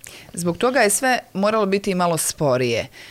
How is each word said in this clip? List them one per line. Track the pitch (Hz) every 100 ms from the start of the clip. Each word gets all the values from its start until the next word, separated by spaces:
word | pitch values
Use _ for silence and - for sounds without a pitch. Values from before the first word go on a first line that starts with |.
| - - -
Zbog | - 170 170
toga | 247 262
je | 208
sve | - 262 240 -
moralo | 190 202 220 196
biti | 202 202
i | 180
malo | 175 160
sporije. | - - 147 127 123 110 87 - -